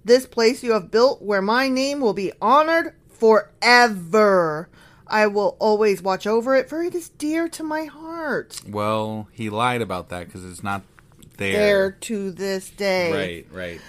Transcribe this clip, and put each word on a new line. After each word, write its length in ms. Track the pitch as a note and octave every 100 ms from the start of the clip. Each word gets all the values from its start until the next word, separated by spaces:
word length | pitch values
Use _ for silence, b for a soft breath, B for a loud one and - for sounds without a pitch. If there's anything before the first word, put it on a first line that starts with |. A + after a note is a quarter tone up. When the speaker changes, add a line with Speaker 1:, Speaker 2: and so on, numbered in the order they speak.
Speaker 1:
this 220 | G3 B3+ C4
place 360 | A#3 A3+ B3
you 100 | A#3+
have 160 | A3 E3+
built 320 | G#3+ C4 -
where 200 | G3+ G3
my 260 | G3 A#3+ C4+
name 320 | B3+ C4+ C#4+
will 140 | A#3
be 180 | F#3 F#3 -
honored 540 | G#3 C#4 D#4 E4 - _ _
forever. 1600 | - A3 G#3+ - - A3+ A#3+ A#3+ G3 E3 G#3+ G#3 F#3 E3 D3+ F3 b b b -
I 200 | G#3+ G#3+
will 300 | G3+ G3 -
always 420 | A3 G#3 G#3+ F#3+
watch 240 | F#3+ F#3 G#3
over 280 | A3+ A#3+ C4+
it, 120 | C4
for 140 | D#4
it 120 | F4
is 140 | F4 -
dear 380 | - D4+ D#4+ E4
to 120 | -
my 220 | D#4 D#4 D#4
heart." 720 | D4+ D#4+ E4 D4+ F#3+ - - -
Speaker 2:
Well, 600 | G2+ G#2+ A2 G#2+ A2 G#2+
he 180 | - G#2+
lied 320 | G#2+ B2 B2
about 260 | G2+ F2+ E2
that 200 | F2+ E2+
'cause 120 | F#2
it's 180 | F2+ F2+
not 200 | G2+ G2 - _ _ _ - -
there. 140 | G2
Speaker 1:
There 380 | G#3 G#3 G3 F#3+
to 380 | F#3+ - G#3 G3
this 400 | E3+ G3 F#3+ -
day. 760 | - G3 F#3 F3 D#3 F2+ E2 -
Speaker 2:
Right, 60 | F#2
right. 240 | F2 E2